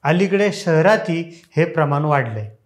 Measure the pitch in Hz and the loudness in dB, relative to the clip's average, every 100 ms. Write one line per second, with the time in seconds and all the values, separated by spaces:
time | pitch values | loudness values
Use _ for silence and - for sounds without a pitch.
0 | 139 170 190 196 208 202 - 160 165 214 | 0 0 2 2 0 -2 0 2 4 2
1 | 214 165 165 - _ - 160 165 147 143 | 0 -4 -6 -14 _ -2 -2 0 -2 0
2 | 151 147 120 110 107 - | 0 0 -2 -6 -10 -14